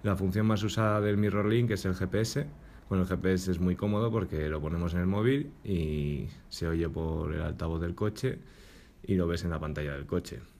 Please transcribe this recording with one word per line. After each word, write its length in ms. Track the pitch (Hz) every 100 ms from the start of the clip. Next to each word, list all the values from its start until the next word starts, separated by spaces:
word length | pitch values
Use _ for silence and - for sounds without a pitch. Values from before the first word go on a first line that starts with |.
La 140 | 101 92
función 300 | 95 98 110
más 160 | 104
usada 400 | 104 113 110 104
del 160 | 104 101
Mirror 260 | 104 101
Link 280 | 104 113 120
es 120 | 101
el 80 | 95
G 160 | 90 92
P 140 | 104
S. 240 | 117 143 147 - - - -
Bueno, 160 | 95
el 60 | 90
G 100 | 87
P 140 | 92
S 160 | 92 92
es 100 | 87
muy 160 | 90 90
cómodo 340 | 104 104 117
porque 380 | 110 90 78 76
lo 100 | 78
ponemos 360 | 76 85 85
en 60 | 87
el 60 | 90
móvil 460 | 101 117 139 147 -
y 680 | - 90 78 76 73 71 - - -
se 180 | - 82
oye 220 | 82 82
por 460 | 80 80 80 80
el 80 | 80
altavoz 400 | 80 80 82 82
del 120 | 85
coche 440 | 87 107 - 131 - - - - - - -
y 140 | - 95
lo 100 | 85
ves 180 | 85
en 60 | 85
la 100 | 80
pantalla 320 | 76 73 73
del 140 | 69 76
coche. 340 | 90 - 60 -